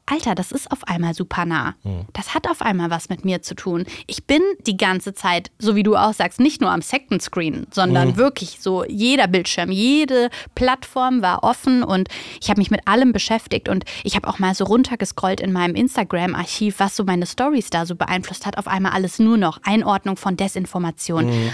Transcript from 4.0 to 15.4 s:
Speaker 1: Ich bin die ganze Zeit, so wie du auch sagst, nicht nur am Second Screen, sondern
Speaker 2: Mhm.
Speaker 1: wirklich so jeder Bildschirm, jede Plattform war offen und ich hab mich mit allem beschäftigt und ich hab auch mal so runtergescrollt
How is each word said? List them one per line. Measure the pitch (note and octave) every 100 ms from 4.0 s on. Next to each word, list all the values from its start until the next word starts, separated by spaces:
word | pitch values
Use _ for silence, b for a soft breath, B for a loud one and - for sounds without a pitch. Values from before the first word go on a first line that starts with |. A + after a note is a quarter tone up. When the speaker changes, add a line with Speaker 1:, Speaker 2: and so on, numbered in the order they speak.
| B
Speaker 1:
Ich | - -
bin | D4 G4 F#4+ -
die | F#3+
ganze | G3 F#3 G3+
Zeit, | G3 F#3+ F3 - -
so | A3 G#3
wie |
du | G#3 G3+
auch | G#3
sagst, | G#3 F3 -
nicht | C4+ -
nur | G3
am | F3+
Second | - - - F#3+
Screen, | - F3+ D#3+ - -
sondern | - F3+ - -
Speaker 2:
Mhm. | G3+
Speaker 1:
wirklich | C4+ C4+ F3+ -
so | F#3+ F#3 -
jeder | G3+ A#3+ C4+ G3
Bildschirm, | F3+ E3+ - F3
jede | F#3+ A#3+ D4 C#4+ B3+ A#3+ B B -
Plattform | B3+ B3+ - C4 B3+ B3+
war | F#3 F3+
offen | - B3 C#4 B3+
und | A#3+ F#3 F#3+ B B B
ich | -
hab | G#3
mich | F#3+
mit | G#3+ -
allem | A3 C4
beschäftigt | G#3 - A3+ - - -
und | F#3+ - B
ich | - G3+
hab | -
auch | -
mal | F#3 F#3+
so | G3
runtergescrollt | A#3 B3+ A#3+ G3 - F#3 G3